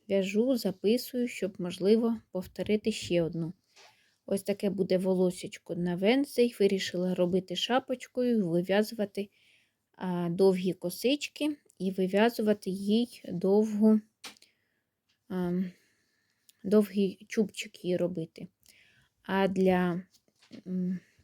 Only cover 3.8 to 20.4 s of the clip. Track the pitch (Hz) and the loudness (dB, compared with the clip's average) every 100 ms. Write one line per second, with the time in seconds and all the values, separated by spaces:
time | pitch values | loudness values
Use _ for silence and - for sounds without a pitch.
3.8 | - _ _ _ - 196 - 202 202 190 | -20 _ _ _ -6 -4 -4 -4 -2 -2
4.8 | 185 180 190 185 180 185 - - - 170 | 0 0 2 2 2 0 -10 -14 -10 -6
5.8 | 175 175 202 262 285 - 240 - 202 196 | -4 0 2 2 0 0 0 2 2 2
6.8 | - 175 180 180 180 185 185 180 - 254 | -2 -4 -2 0 2 0 -2 -4 0 -2
7.8 | - 254 - 254 247 226 175 170 185 196 | -2 -8 -6 -2 0 2 2 0 2 0
8.8 | 214 226 202 - 202 _ _ _ _ _ | 0 -4 -6 -6 -10 _ _ _ _ _
9.8 | _ - 185 175 170 180 190 185 185 - | _ -10 -4 -2 -2 4 4 4 0 -4
10.8 | 180 - 240 285 - - 302 294 _ _ | -8 -4 -2 0 -4 -6 -6 -6 _ _
11.8 | 190 190 185 196 233 240 214 208 190 190 | -4 -2 0 2 2 2 0 0 -2 -6
12.8 | 202 220 240 - - 175 190 208 220 208 | 0 0 0 -8 -10 -4 2 4 2 4
13.8 | 220 220 - _ - - _ _ _ _ | 4 4 0 _ -20 -20 _ _ _ _
14.8 | _ _ _ _ _ 185 180 180 180 - | _ _ _ _ _ -4 -2 -2 -4 -8
15.8 | _ _ _ _ _ _ _ _ 202 214 | _ _ _ _ _ _ _ _ 2 2
16.8 | 208 196 190 - 208 - 214 - - - | 4 0 -2 -2 -6 -2 -2 -4 -14 -10
17.8 | 180 175 175 175 165 - - _ _ _ | -4 -2 -2 -4 -8 -12 -18 _ _ _
18.8 | _ _ _ _ - 190 190 190 185 180 | _ _ _ _ -4 0 0 4 4 4
19.8 | 180 175 - _ _ _ | 2 -2 -8 _ _ _